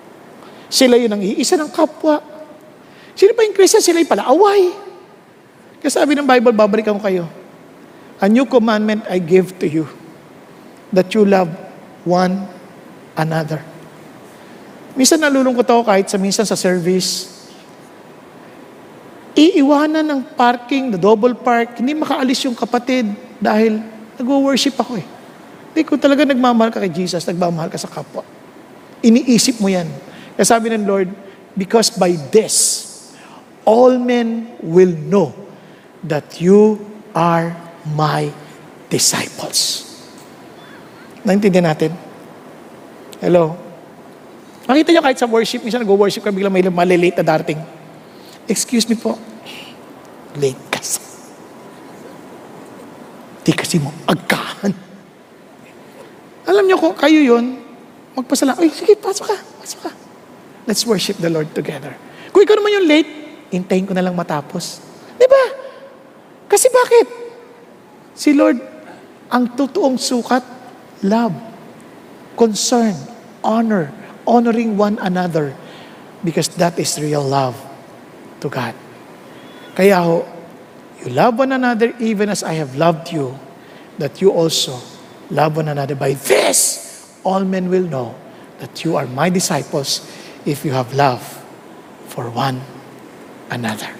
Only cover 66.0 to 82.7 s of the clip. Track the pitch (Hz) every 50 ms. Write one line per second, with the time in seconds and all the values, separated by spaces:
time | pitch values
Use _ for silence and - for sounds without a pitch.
66 | - - - - - - - - - - 415 403 - 508 494 494 494 480 466 466
67 | 294 - - - - - - - - - - - - - - - - - - -
68 | - - - - - 302 285 285 311 311 285 233 - - - - - - - -
69 | - - - - - - - 247 247 233 - 247 285 - - - - 269 262 226
70 | - - 262 240 226 - 240 262 254 - - - - - - - - - - -
71 | - 196 214 226 240 220 160 131 - - - - - - - - - - - -
72 | - - - - - - - - 233 226 208 190 - - 254 240 226 220 185 143
73 | 135 - - - - - - - - 214 220 233 233 226 214 190 156 139 - -
74 | - - - - - - 233 240 233 233 220 233 233 226 208 190 208 208 208 226
75 | - 190 180 180 180 175 160 165 147 139 131 - - - - - - - - -
76 | - - - - - 170 151 180 151 - - 165 175 170 170 180 160 - - 151
77 | 151 151 147 147 143 135 139 139 135 127 117 104 - - - - - - - -
78 | - - - - - - - - - 147 - 131 123 113 - - - - - -
79 | - - - - - - - - - - - - - - - - 185 202 196 180
80 | 170 170 165 170 165 - - - - - - - - - - - - - - -
81 | - 127 123 139 180 240 233 226 269 269 269 262 254 247 240 208 233 233 - -
82 | 233 220 220 190 208 208 196 - - 185 160 160 156 131